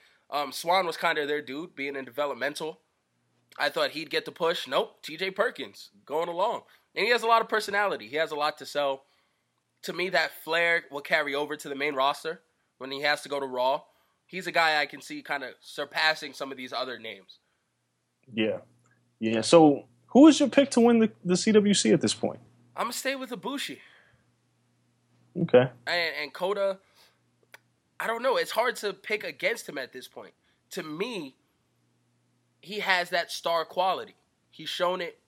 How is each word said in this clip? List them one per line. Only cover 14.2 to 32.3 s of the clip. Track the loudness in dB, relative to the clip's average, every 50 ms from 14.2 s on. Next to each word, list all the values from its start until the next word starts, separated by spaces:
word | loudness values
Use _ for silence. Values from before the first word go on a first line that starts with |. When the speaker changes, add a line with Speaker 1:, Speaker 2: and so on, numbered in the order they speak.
| _
Speaker 1:
He's | _ -12 -10 -8
a | -2
guy | 2 2 4 4 4 2
I | 0
can | -2 -6 -12
see | -14 -14 -14 -10
kinda | -8 -6 -6 -6 -6 -10 -14 -16
surpassing | -20 -14 -10 -10 -10 -6 -2 0 2 2 0 0 -6 -12
some | -12 -10 -12 -10
of | -10
these | -12 -12 -10
other | -8 -8 -6 -6 -8 -10
names. | -12 -14 -14 -16 -18 -20 -20 _ _ _ _ _ _ _ _ _ _ _ _ _ _ _ _ _ _ -8
Speaker 2:
Yeah. | -4 -2 -2 -2 -2 -4 -10 _ _ _ _ _ _ _ _ _ _ -4
Yeah. | -2 0 0 0
So | 4 8 8 10 10 8 6 4 -2 -12 _ _ _
who | 4 8 10 10 10
is | 10 8
your | 4 4
pick | 4 4 4 6
to | 6 6
win | 6 8 6 6
the, | 4 2 0 _ -2
the | 0 0
C | 2 4 6
W | 6 6 6 6 4
C | 4 4 4
at | 4 4
this | 4 0 0
point? | 0 -4 -4 -4 -8 -16 -20 _ _ _ _ -6
Speaker 1:
I'm | -6 -6
gonna | -4 -6
stay | -6 -6 -6 -6
with | -6 -8 -10
Ibushi. | -10 -10 -8 -8 -8 -6 -8 -10 -12 -14 -18 -20 -20 -20 _ _ _ _ _ _ _ _ _ _ _ _ _ _ _ _ _ _ _ _ _ _ _ _ _ _ -4 -4
Speaker 2:
Okay. | 2 6 6 6 6 4 -2 -10 -6
Speaker 1:
And, | -4 -2 -2 -2 -2 -4 -8
and | -10 -10
Kota, | -8 -6 -4 -4 -4 -2 -4 -4 -6 -8 _ _ _ _ _ _ _ _ _ _ _ _ _ _ -20 -20 _ _ _ _ _ _ _ -8
I | -6
don't | -4 -4 -2
know. | 0 0 0
It's | 0 0 -2
hard | 0 0 0 0 -2
to | -4 -6 -6 -8
pick | -8 -8 -6 -6 -6 -6
against | -8 -8 -4 -4 -4 -4 -4 -8 -10
him | -10
at | -10 -10 -10
this | -12 -16 -18 -18
point. | -18 -18 -20 -20 -20 _ _ _ _ _ _ -14
To | -12 -10
me, | -10 -8 -6 -6 -6 -6 -8 -10 -10 -12 -16 _ _ _ _ _ _ _ _ _ _ _ _ _ _ _ _ _ _ _